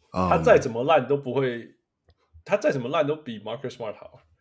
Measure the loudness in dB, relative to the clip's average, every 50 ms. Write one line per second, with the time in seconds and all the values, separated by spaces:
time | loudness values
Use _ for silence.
0 | _ _ -2 0 2 4 4 4 6 6 4 4 4 0 -4 -2 2 4 4 4
1 | 4 2 -2 -2 -2 -2 -2 -2 -2 -2 -4 -6 -10 -14 _ _ _ _ _ _
2 | _ _ _ _ _ _ -20 -18 -6 -2 -2 0 2 0 0 0 -2 -2 0 0
3 | 0 0 -2 -4 -6 -12 -12 -10 -10 -10 -8 -8 -8 -10 -10 -8 -10 -10 -10 -12
4 | -14 -20 -20 -20 _ _ _ _